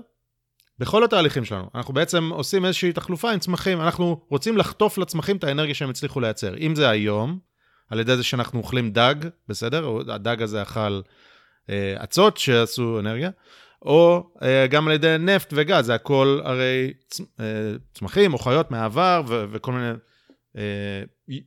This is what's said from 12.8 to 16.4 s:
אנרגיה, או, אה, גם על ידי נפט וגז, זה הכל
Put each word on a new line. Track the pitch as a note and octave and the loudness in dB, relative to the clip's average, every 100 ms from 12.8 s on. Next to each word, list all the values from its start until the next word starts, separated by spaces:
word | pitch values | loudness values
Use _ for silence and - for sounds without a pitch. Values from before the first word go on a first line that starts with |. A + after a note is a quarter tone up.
| A#2 A2 | -4 -2
אנרגיה, | G#2 A2+ F3 - _ - - _ | -4 -4 -6 -8 _ -20 -20 _
או, | - D#3 E3+ - - - | 4 6 8 6 0 -4
אה, | B2+ C3+ C3 | 2 4 4
גם | D3 D#3 | 4 2
על | |
ידי | D#3 D#3+ D#3+ | 2 4 2
נפט | F3 G3 - D3 | 4 2 2 -2
וגז, | D3+ F3+ A#2 | 2 2 2
זה | A2+ | 0
הכל | - C3+ C3+ C#3 | 2 4 4 2